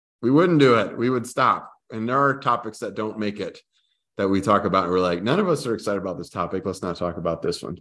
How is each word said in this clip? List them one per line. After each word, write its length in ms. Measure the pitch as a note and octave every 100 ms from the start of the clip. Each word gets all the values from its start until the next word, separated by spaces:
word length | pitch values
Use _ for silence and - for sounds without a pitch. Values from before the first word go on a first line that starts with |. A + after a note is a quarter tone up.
| _ _
We 100 | A#2
wouldn't 280 | C#3+ F3+ D#3+
do 160 | C3+ A#2
it. 220 | G2 -
We 120 | A#2+
would 180 | B2+ A#2
stop. 440 | - B2 F#2 - - _
And 160 | A2 A2+
there 100 | C3
are 220 | C#3 C3+
topics 400 | C3 A#2+ A2 -
that 160 | A2 G2
don't 240 | G#2+ G#2+
make 220 | G#2 G2+
it 180 | F2 - _ _ _ _ _ -
that 140 | G2
we 100 | G2
talk 240 | G#2 G2+
about. 200 | G#2 F#2+
And 100 | F2
we're 60 | F#2
like, 240 | F2+ F2
"None 160 | G#2+ E3+
of 100 | F#3+
us 160 | C#3+ B2
are 80 |
excited 280 | A2 - G2+
about 160 | F#2 F2
this 100 | E2+
topic. 360 | G#2+ F2 F#2+ F#2+
Let's 180 | F2+
not 120 | F#2 F2
talk 220 | F2 F2
about 240 | E2+ E2
this 200 | - F2
one." 140 | - F2+